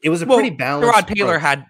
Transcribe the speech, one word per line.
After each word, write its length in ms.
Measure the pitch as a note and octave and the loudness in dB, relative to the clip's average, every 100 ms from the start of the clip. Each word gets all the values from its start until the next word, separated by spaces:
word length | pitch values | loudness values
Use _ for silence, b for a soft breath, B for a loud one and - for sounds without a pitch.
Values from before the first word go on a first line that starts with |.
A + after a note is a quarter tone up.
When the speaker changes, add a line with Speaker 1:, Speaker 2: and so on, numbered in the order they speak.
Speaker 1:
it 80 | D3+ | -2
was 120 | E3+ | -2
a 40 | G3+ | 2
Speaker 2:
Well, 120 | B3 | 2
Speaker 1:
pretty 180 | A3 C#3 | 2 -2
balanced 380 | B2+ D3 A#3+ | -4 0 2
Speaker 2:
Tyrod 220 | A3 G3 G#3 | 2 2 -2
Taylor 200 | G3 D#3+ | -2 0
Speaker 1:
approach. 60 | |
Speaker 2:
had 240 | D3+ C#3 | 0 -2